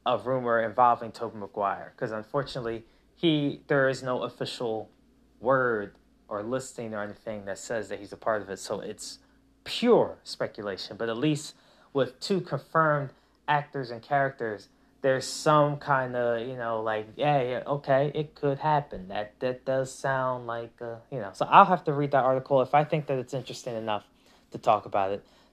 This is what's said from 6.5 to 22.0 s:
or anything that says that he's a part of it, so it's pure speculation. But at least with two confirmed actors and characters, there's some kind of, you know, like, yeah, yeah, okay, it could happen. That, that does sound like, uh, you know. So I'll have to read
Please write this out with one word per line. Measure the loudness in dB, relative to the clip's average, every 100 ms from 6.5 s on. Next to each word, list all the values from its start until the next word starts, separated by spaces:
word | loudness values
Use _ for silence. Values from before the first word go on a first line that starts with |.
| -6 -6 -10 -8
or | -8
anything | -8 -10 -10 -10 -10
that | -10
says | -6 -6 -6
that | -10
he's | -12
a | -6
part | -2 -2
of | -2
it, | -8
so | -6 -8
it's | -8 -12 -14 -16 _ _ _ _
pure | -10 0 6 6 4 -2
speculation. | -12 -6 -6 -6 -8 -6 -8 -6
But | -4
at | 0
least | 0 0 -4 -18 _ _ _
with | -2 -2 -2
two | -2 -2
confirmed | -2 -6 -2 2 4 2 -2 -10 _ _ 0
actors | 0 0 -8 -8
and | -8
characters, | -2 0 0 -2 -6 -6 -10 _ _ _
there's | 0 0
some | -2 -2 4 6 4 0
kind | 0 0 0 -2
of, | 0 0
you | -4 -6
know, | -4 -2
like, | -2 -4 -4
yeah, | -2 2 2
yeah, | 2 -4 -4
okay, | -4 2 2 2 0
it | -6
could | -2 -2 0
happen. | 2 2 0 -8 -8
That, | -8 -8 -4
that | -4 -4
does | -2 -2 -2
sound | -4 -2 0 0 -2 -6
like, | -8 -8 -10
uh, | -12 -12 -10
you | -8
know. | -6
So | -4 6
I'll | 10 10
have | 6
to | 0
read | 0